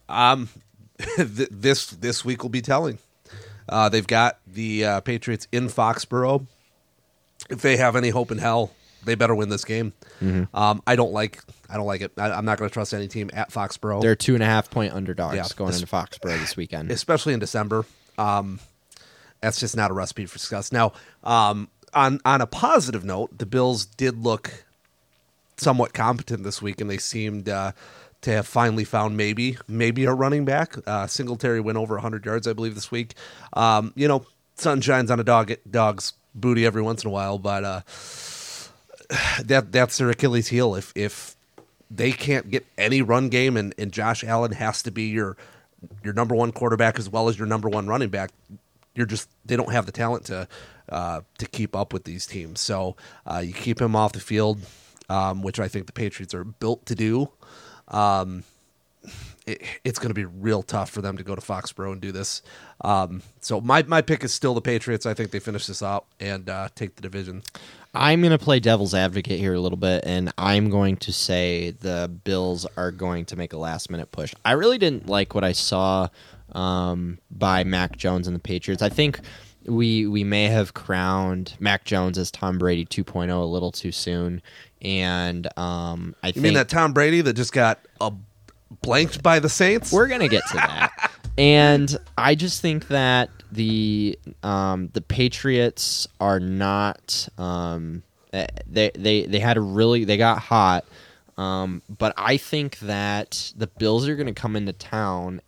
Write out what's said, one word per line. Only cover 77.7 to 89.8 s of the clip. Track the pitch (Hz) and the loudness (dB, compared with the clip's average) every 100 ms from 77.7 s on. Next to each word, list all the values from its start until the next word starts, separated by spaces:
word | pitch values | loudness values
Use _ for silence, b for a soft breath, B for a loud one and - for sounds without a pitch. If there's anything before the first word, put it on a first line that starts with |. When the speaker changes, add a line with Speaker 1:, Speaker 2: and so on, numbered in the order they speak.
| 92 90 - | 0 -2 -2
Speaker 2:
Jones | 95 90 90 | -2 0 -2
and | |
the | 87 | -6
Patriots. | - 90 - 92 | -4 -6 -4 0
I | 104 | 0
think | - 151 - B B B B - | 2 0 0 B B B B -2
we, | 117 117 110 104 | 2 4 2 2
we | 104 | 0
may | 101 104 104 | 2 4 4
have | 110 98 | 4 2
crowned | - - 92 92 95 92 92 90 - | -4 -4 0 2 2 0 -2 -6 -4
Mac | 101 101 | 0 0
Jones | - 98 92 92 | 0 0 0 0
as | 90 | -4
Tom | - 95 90 | -4 -2 2
Brady | 90 87 82 | 2 2 -2
two | - | -6
point | 95 92 87 | -6 -4 -2
oh | 90 | 0
a | |
little | 85 90 90 | 0 -2 -4
too | - 90 | -4 -8
soon, | - - 87 87 87 - B B B | -6 -4 -2 -4 -6 -10 B B B
and, | 98 95 90 90 87 87 85 - | -4 0 0 0 -2 -4 -6 -6
um, | 87 87 85 85 87 - | -4 -4 -4 -6 -8 -8
I | 92 | -6
Speaker 1:
You | |
Speaker 2:
think | 90 | 0
Speaker 1:
mean | 147 | 4
that | 143 123 | 4 2
Tom | 165 160 | 2 2
Brady | 139 147 170 | 4 4 4
that | 147 | 4
just | 113 120 | 2 0
got, | 135 113 110 _ - | 4 4 2 _ -6
uh, | 107 101 104 _ - - - - | -4 -6 -14 _ -20 -20 -20 -8
blanked | 120 135 160 - | 0 2 2 2
by | 175 165 | 6 6
the | 147 | 4
Saints? | - 190 226 | 4 4 4